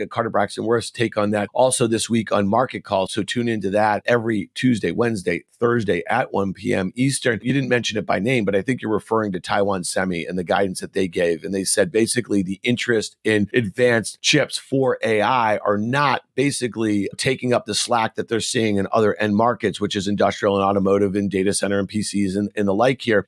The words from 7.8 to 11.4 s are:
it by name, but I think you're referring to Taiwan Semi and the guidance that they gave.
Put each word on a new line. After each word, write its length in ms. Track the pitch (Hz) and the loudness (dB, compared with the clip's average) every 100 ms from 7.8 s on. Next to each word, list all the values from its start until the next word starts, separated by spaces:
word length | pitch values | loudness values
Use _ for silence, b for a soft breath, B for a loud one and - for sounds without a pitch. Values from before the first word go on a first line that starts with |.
| 110 110 | 0 -4
it 80 | 92 | -2
by 140 | 95 | 0
name, 240 | 101 131 | 2 0
but 100 | 98 | 2
I 80 | 98 | 0
think 200 | 95 123 | 0 -2
you're 100 | 110 | -2
referring 400 | 104 - 113 107 | -2 0 0 0
to 80 | 90 | -4
Taiwan 460 | - 104 101 95 85 | -4 0 0 0 -2
Semi 400 | - 95 87 67 | -2 -2 -2 -4
and 120 | 90 | -6
the 60 | |
guidance 380 | 85 95 98 92 | -2 0 0 -4
that 100 | 90 | -6
they 160 | 98 95 | -4 -2
gave. 380 | 92 85 82 | 0 0 0